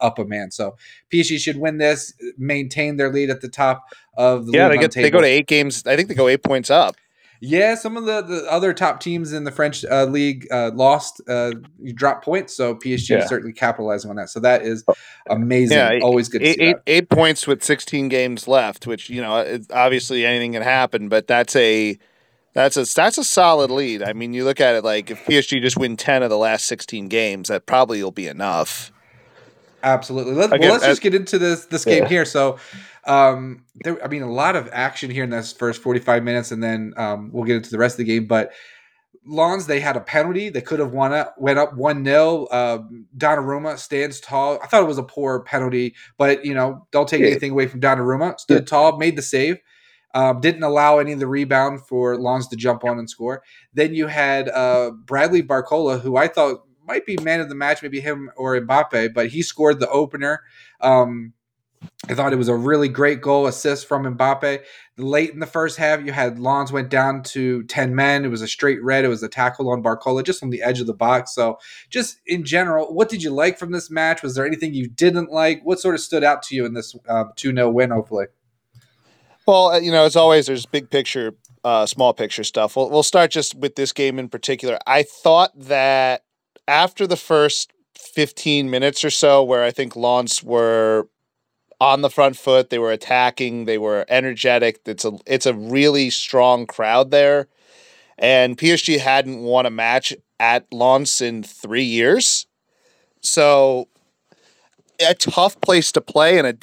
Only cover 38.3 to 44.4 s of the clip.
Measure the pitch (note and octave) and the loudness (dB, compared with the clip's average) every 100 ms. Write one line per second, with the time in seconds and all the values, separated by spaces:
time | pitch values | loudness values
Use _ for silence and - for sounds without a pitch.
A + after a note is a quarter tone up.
38.3 | A2+ G#2+ - - - _ _ _ _ - | 0 0 -8 -20 -20 _ _ _ _ -12
39.3 | D#3 E3+ F#3+ D3+ C#3+ D3 B2+ - D#3 E3 | -2 0 0 -2 -2 -2 -6 -2 -2 0
40.3 | F#3 G#3 C#3 - D#3 C#3 C3 C3+ D3 C#3+ | -2 -4 -8 -4 -4 -2 -2 -2 -2 -4
41.3 | - C3+ C#3 D3 B2+ D3 C#3+ C3+ D3 D#3+ | -4 0 2 0 0 -2 -2 2 4 4
42.3 | E3 C3 B2 A#2+ A#2 A2 A#2 G#2+ C3+ D3+ | 0 -2 -2 -2 -4 -8 -20 -20 -2 2
43.3 | D3+ C3+ C#3+ D#3 C#3 - C#3 C#3+ C3 - | 2 -2 -6 -6 -10 -8 -4 -4 -8 -6
44.3 | C3+ | -4